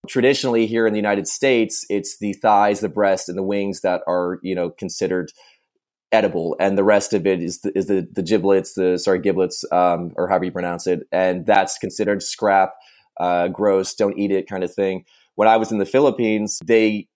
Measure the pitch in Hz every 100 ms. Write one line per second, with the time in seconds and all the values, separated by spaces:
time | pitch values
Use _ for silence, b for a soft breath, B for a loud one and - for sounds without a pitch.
0 | - 131 127 139 131 117 113 113 113 107
1 | 104 101 95 - 135 123 110 - - 101
2 | 98 - 104 98 110 104 104 101 104 107
3 | 101 95 - 90 95 101 98 92 95 90
4 | - 90 90 90 92 92 87 - 95 -
5 | 92 92 78 b b b b _ _ _
6 | - 110 101 82 82 - 98 98 98 101
7 | - 104 92 92 85 - - 98 90 98
8 | 87 - 85 107 95 98 - - 92 90
9 | 101 92 98 92 90 - - 90 90 85
10 | 87 - 90 92 90 90 87 87 - 85
11 | - 90 92 90 85 98 95 - 98 -
12 | 104 101 - - 104 98 92 - b b
13 | b - 90 87 87 90 104 95 95 -
14 | 101 98 101 98 95 95 87 - 98 92
15 | _ b b - 107 113 110 110 98 131
16 | 143 110 113 107 104 - - 113 110 104
17 | -